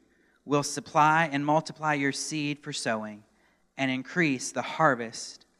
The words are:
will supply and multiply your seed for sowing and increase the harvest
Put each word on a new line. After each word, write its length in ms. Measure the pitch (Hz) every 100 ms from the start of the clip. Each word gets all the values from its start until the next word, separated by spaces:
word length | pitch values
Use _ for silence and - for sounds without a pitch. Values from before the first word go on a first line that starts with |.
| _ _ _ _
will 180 | 123 147
supply 680 | 139 143 - 156 151 156 165
and 120 | 139
multiply 480 | 147 156 156 156 156
your 200 | 147 139
seed 480 | 135 - 156 147 143
for 120 | 151
sowing 520 | 139 127 110 107 104 _ _ _ _ _ -
and 140 | 135
increase 640 | 131 - 180 156 127 -
the 100 | 127
harvest 840 | - - 160 120 117 - - - _